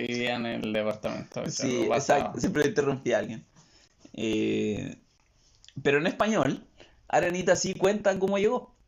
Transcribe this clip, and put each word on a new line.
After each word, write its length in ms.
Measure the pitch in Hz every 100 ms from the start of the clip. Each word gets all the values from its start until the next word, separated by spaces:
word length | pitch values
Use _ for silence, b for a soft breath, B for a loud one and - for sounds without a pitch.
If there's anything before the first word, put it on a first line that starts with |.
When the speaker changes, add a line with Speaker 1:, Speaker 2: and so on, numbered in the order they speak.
| 120
Speaker 1:
vivía 300 | 120 123 123
en 100 | 117
el 260 | 117 117
departamento, 680 | 107 107 104 - 113 - -
eso 220 | 120 -
Speaker 2:
Sí, 220 | - 123 117
Speaker 1:
pasaba. 320 | 120 - 143
Speaker 2:
exacto, 200 | - -
siempre 220 | 139 147
le 60 | 147
interrumpía 480 | 143 139 131 131 110
a 20 |
alguien. 240 | 104 113 - b b b b _ -
Eh, 840 | - 113 110 110 110 107 104 95 - _ _ _ _ _ _ - -
pero 160 | 139 143
en 80 | 170
español, 580 | - 214 214 135 - - b b b -
Arenita 480 | 139 - 180 185 170
sí 180 | 185
cuenta 420 | 190 190 208 202 190
cómo 200 | 190 196
llegó. 360 | 208 247 - _